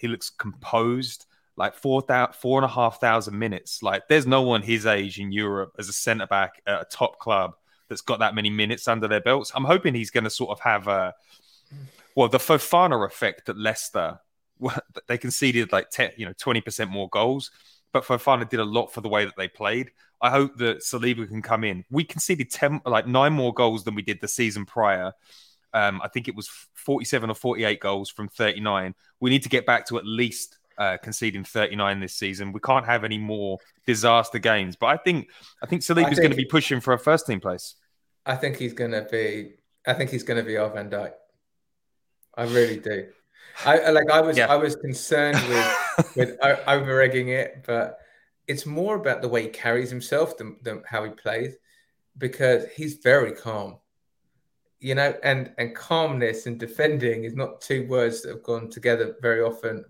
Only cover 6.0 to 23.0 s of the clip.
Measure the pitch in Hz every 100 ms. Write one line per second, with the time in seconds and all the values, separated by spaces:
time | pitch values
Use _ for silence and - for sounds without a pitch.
6 | - 110 98 98 95 - - 95 - -
7 | 123 - 113 98 90 - _ _ _ 104
8 | - 110 113 107 104 107 107 117 - 113
9 | 107 107 117 135 - 131 135 190 175 123
10 | 107 120 110 - 117 104 120 104 98 98
11 | 92 - _ _ _ _ _ 139 135 -
12 | _ - 117 131 - 151 - 175 180 120
13 | 98 - 107 - - 101 110 107 - 104
14 | 82 - _ _ _ _ 127 139 - -
15 | - 120 123 - 135 117 104 95 - -
16 | 117 - 92 90 135 117 110 - 104 98
17 | 92 101 117 135 - - _ _ _ 131
18 | - 123 - 127 110 120 104 117 104 120
19 | 107 104 101 98 92 - 104 123 131 _
20 | _ _ 120 139 139 120 117 - - 123
21 | 123 117 104 110 107 110 107 92 - 139
22 | 156 - - 165 127 - 143 151 127 113